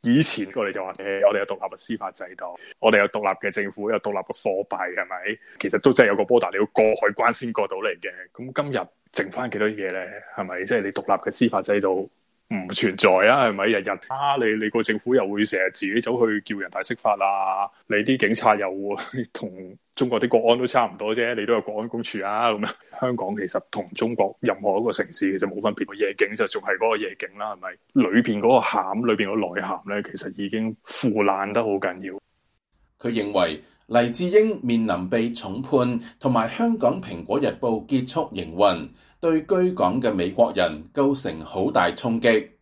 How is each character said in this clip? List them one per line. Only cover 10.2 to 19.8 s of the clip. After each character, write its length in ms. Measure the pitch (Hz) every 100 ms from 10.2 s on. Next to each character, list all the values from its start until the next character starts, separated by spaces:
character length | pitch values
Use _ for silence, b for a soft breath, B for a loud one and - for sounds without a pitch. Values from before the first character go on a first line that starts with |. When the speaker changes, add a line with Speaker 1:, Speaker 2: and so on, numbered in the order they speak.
| - -
Speaker 1:
係 60 | 92
咪？ 180 | 90
即 100 | 98 120
係 60 |
你 60 | 98
獨 100 | -
立 280 | - 98 -
嘅 20 |
司 180 | - 117
法 120 | 101
制 200 | 95 101
度 280 | 98 95 98 _ _ _ _
唔 180 | 107 92
存 260 | 98 - 95
在 140 | 101 92 104
啊？ 200 | 139 123
係 60 |
咪？ 120 | 98 101
日 160 | 104
日 80 | 92
啊， 480 | 95 - 131 143 143
你， 260 | 113 107
你 60 | 107
個 120 | 117
政 160 | 110 107
府 140 | -
又 140 | 127 98
會 160 | 104
成 160 | 104 95
日 100 | 95
自 120 | - 95
己 140 | 110
走 260 | 113 123 113
去 160 | 107 -
叫 120 | 101
人 120 | 90
大 120 | 98
釋 140 | 95 120
法 160 | 113 101
啊， 520 | 98 98 95 95 101 b _
你 80 | 104
啲 200 | 104 131
警 160 | -
察 220 | 117 117 107
又 140 | 98
會 540 | 95 101 101 - 131 117
<laughs> 80 |
同 180 | - 104 92 92 -